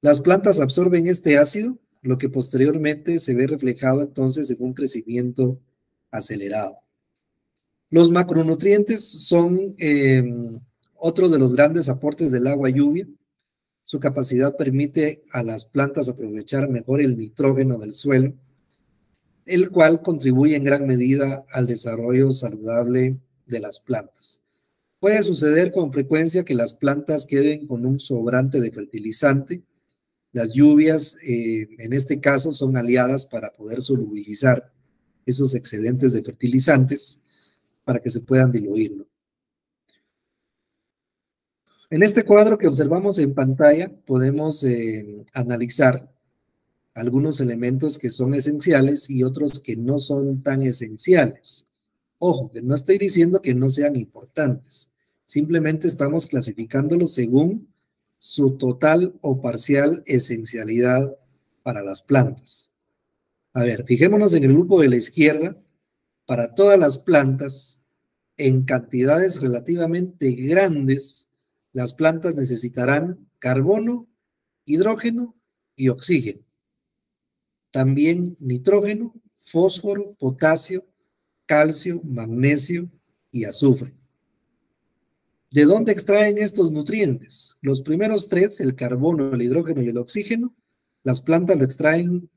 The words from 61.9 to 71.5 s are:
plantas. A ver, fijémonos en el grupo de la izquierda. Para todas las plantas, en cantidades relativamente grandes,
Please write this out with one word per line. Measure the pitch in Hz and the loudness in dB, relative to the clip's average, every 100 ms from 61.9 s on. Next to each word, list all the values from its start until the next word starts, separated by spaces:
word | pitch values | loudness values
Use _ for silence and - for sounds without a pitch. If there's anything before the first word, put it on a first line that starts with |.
| 98 | -12
plantas. | _ 135 131 110 - - - _ _ _ _ _ _ _ _ | _ 2 2 -2 -16 -18 -18 _ _ _ _ _ _ _ _
A | 131 | -2
ver, | 120 107 131 | -2 -2 0
fijémonos | 123 170 208 208 | 4 6 6 4
en | 170 | 4
el | 135 | 6
grupo | 143 175 190 | 6 6 6
de | 147 | 6
la | 123 | 4
izquierda. | 113 - 151 151 165 - _ _ _ _ _ _ _ | 0 2 4 4 -4 -8 _ _ _ _ _ _ _
Para | 123 117 | -4 -4
todas | - 202 196 | 4 8 8
las | 156 135 | 6 0
plantas, | - 160 135 135 139 135 - - _ _ _ _ _ _ | 4 4 4 0 -6 -10 -16 -20 _ _ _ _ _ _
en | 139 131 131 | 2 2 0
cantidades | 131 117 127 127 156 185 175 | -2 -2 -2 2 4 2 -2
relativamente | 131 120 120 170 165 170 180 - 139 | -4 -4 -4 -2 -2 -2 -4 -2 -2
grandes, | 120 131 175 196 151 135 135 - - - _ _ | -2 0 2 2 0 -2 -2 -4 -16 -18 _ _